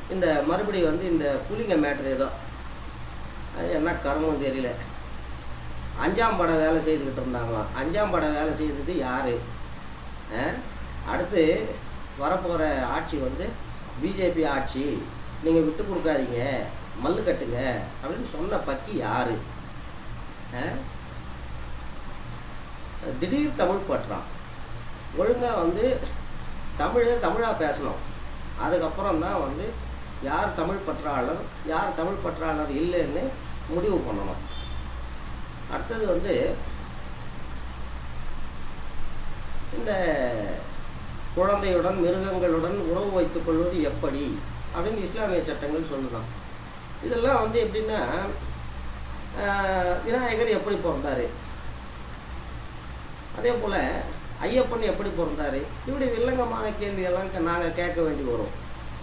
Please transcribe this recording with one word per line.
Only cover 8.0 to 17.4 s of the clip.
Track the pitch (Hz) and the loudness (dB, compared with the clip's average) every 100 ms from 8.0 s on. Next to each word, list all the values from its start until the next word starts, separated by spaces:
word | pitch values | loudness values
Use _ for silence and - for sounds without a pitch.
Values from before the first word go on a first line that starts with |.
| 202 | 2
படம் | 175 151 | 4 2
வேலை | 151 156 143 | 2 2 2
செய்தது | 151 139 135 180 | 0 0 -2 0
யாரு? | 127 127 127 120 117 117 - - - - - - - 110 | 0 0 2 0 -2 -8 -6 -8 -8 -8 -8 -8 -6 -2
ஆ? | 147 254 - - - - - | -2 -2 -6 -6 -6 -6 -2
அடுத்து | 127 170 196 156 202 - - - - - - | -2 2 6 6 6 2 -4 -6 -8 -8 -2
வரப்போற | 147 185 180 170 156 139 | 0 2 2 2 4 2
ஆட்சி | 123 147 160 151 | 2 0 -2 -2
வந்து | 127 - 214 - - - - - | -2 -2 -4 -4 -8 -8 -8 -4
பி | 160 | -2
ஜே | 196 180 | 2 2
பி | 160 151 | 4 2
ஆட்சி, | 135 127 131 143 123 - - - - | 2 0 0 0 -2 -4 -8 -8 -2
நீங்க | 160 165 | 4 6
விட்டு | 151 - | 6 2
கொடுக்காதீங்க, | 202 180 151 143 123 120 135 127 95 - - 113 135 | 0 0 2 2 2 0 0 0 -2 -6 -8 -2 0
மல்லு | 214 | 2
கட்டுங்க | 214 - | 2 0